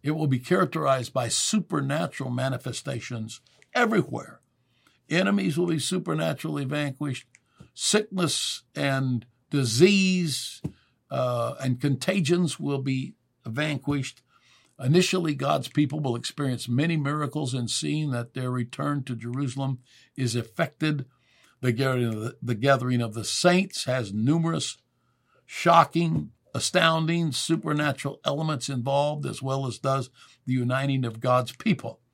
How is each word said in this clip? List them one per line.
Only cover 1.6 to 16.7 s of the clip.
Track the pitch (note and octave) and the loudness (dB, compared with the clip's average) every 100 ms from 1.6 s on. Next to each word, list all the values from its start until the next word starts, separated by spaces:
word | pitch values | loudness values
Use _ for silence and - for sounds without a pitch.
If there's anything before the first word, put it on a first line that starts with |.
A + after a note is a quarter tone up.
| E3+ D#3+ C#3 D3+ F3 - C3 | 0 -2 0 -2 -2 -4 -4
manifestations | B2 C3 B2 B2+ A#2+ - A#2+ - A#2+ A2 - _ _ _ B3 | -2 -2 -2 -6 -8 -6 -8 -6 -8 -8 -12 _ _ _ 0
everywhere. | A#3+ A3 - - - - _ _ _ _ _ _ _ | 2 2 0 -6 -10 -20 _ _ _ _ _ _ _
Enemies | D#3+ G3 G3+ F#3+ D3 | 0 2 2 2 0
will | F3 | 0
be | E3 | 0
supernaturally | - F3+ F3 D#3 D#3+ D3+ D#3+ D3 | 0 -4 -2 -2 -2 -2 -6 -4
vanquished. | C3+ D3 D3 C3 D3 B2+ - _ _ _ - | -4 -2 -4 -4 -6 -6 -12 _ _ _ -20
Sickness | - - G#3+ G#3+ F#3+ E3 - - - _ | -4 2 2 2 -2 0 0 -4 -8 _
and | - C#3 C3+ C3 A#2+ - _ _ | -2 0 0 0 -2 -4 _ _
disease, | D3 B2 A2+ F#3 G3+ F#3+ F3+ E3 C3+ - - - - _ _ _ | 0 2 6 6 6 4 2 0 -4 -8 -10 -12 -12 _ _ _
uh, | C3 B2 A#2+ A#2 C#3 | -4 -2 -2 -4 -2
and | C3+ B2 | -2 0
contagions | D3 C3+ - G3+ C#3+ F3 E3+ - | 0 0 0 0 2 2 2 -2
will | C#3+ C#3 | -4 -2
be | C3+ C3+ D#3 - _ _ B2 | -2 -2 -4 -12 _ _ -10
vanquished. | A#2 D3+ C#3+ C#3+ C#3+ C3 - _ _ _ _ _ - | -4 -2 -2 -2 -2 -4 -12 _ _ _ _ _ -4
Initially, | B2+ E3+ F3+ F#3 E3 | 4 4 4 2 0
God's | C#3 C#3 D3 B2 | -2 0 0 0
people | - D3 D3+ | 0 2 0
will | C#3+ A#2 | -2 -4
experience | - - C#3 A#2+ | -6 -4 -4 -2
many | - | 0